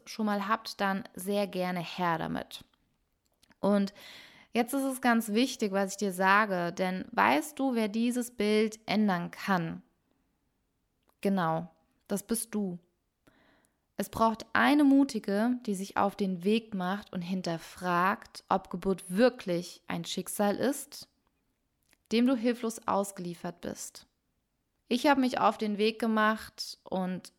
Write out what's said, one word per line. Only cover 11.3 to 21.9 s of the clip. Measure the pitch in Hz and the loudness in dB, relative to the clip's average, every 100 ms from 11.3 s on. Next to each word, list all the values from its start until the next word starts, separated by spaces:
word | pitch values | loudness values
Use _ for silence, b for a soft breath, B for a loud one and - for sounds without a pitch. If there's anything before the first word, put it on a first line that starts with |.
| 196 165 160 175 _ _ _ - | 0 0 -2 -4 _ _ _ -6
das | 202 | -6
bist | - 233 - | -2 -6 -4
du. | 214 196 175 - _ _ _ b b b b b b b - | -4 -4 -6 -14 _ _ _ b b b b b b b -10
Es | - | -6
braucht | - 226 220 - | 0 0 0 -2
eine | - 240 294 | 2 4 6
Mutige, | 285 277 277 220 202 202 233 247 240 | 6 6 4 0 -2 0 0 0 -4
die | |
sich | 190 196 - | -6 -4 0
auf | 196 - | 0 2
den | 196 185 | -2 0
Weg | 185 226 226 | 0 0 0
macht | 190 180 202 - | -4 -4 -4 -6
und | 185 | -8
hinterfragt, | 170 190 175 165 - - 180 175 185 226 - - - | -4 -4 -2 -6 -8 -8 0 2 2 0 -8 -20 -2
ob | 190 - | -2 -2
Geburt | 180 190 180 - | -4 -2 -2 -2
wirklich | 180 247 254 - 170 175 - - | 4 4 4 -2 -4 -4 -12 -8
ein | 175 | -8
Schicksal | 170 - 180 - 208 196 | -6 -8 -6 0 0 2
ist, | 240 285 - - - _ _ _ _ _ _ _ _ | -2 -2 -10 -16 -18 _ _ _ _ _ _ _ _